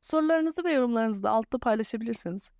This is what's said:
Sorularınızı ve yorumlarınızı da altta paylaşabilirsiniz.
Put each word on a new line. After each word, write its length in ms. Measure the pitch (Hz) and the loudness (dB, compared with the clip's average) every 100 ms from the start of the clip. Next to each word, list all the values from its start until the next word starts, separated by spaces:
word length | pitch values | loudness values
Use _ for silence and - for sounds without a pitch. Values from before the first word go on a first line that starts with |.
Sorularınızı 600 | - 311 311 320 320 320 | 0 0 4 2 2 -2
ve 100 | 349 | 0
yorumlarınızı 500 | 285 247 233 226 202 | 2 2 2 0 0
da 60 | 202 | 0
altta 280 | 220 220 247 | 0 0 -2
paylaşabilirsiniz. 920 | 240 214 220 226 226 226 175 185 - | 0 0 -2 -6 -6 -6 -6 -10 -12